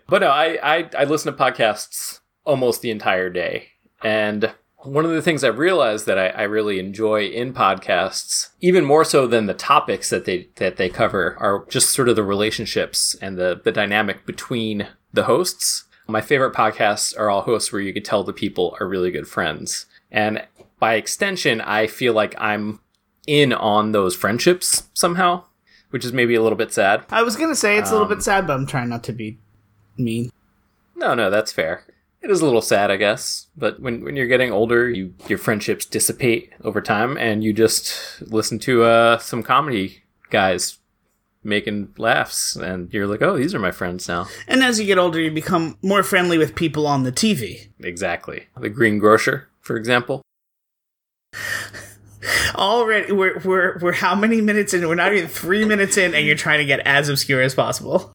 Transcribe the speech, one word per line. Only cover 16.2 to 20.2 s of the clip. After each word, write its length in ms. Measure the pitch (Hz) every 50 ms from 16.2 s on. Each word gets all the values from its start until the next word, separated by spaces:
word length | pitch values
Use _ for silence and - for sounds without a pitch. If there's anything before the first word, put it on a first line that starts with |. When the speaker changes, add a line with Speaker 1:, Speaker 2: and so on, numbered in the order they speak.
| 107 - 147 131 131 120 107
Speaker 1:
podcasts 600 | - 113 110 107 - 113 104 104 - - - -
are 140 | 110 107 104
all 140 | 101 98 -
hosts 280 | - 113 101 - -
where 100 | - 101
you 120 | 98 98 92
could 100 | 101 98
tell 180 | - 131 120 -
the 100 | 101 98
people 420 | - - 101 - - 113 107 - -
are 80 | 104 90
really 240 | 95 92 90 90
good 160 | 87 73 73 -
friends. 580 | - 107 90 80 78 - - - - - - - _ _ _ _
And 380 | - 110